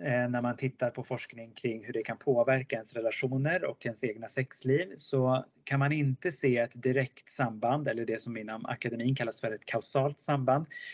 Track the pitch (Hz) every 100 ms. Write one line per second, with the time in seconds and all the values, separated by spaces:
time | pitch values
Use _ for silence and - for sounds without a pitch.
0 | 160 123 123 123 120 120 131 - 123 -
1 | - 123 - 117 113 113 123 110 104 113
2 | 110 117 - 120 120 131 127 113 110 120
3 | 110 - 131 135 143 180 - - 120 113
4 | 123 110 113 - 127 - 131 143 190 151
5 | - 135 127 127 - _ - 139 143 151
6 | 139 127 180 - 139 120 117 123 127 127
7 | 127 - - - 123 107 120 147 135 113
8 | 113 113 117 113 107 110 - 120 120 117
9 | 120 131 117 - 117 110 - 113 - 139
10 | 139 147 - 143 127 143 165 - -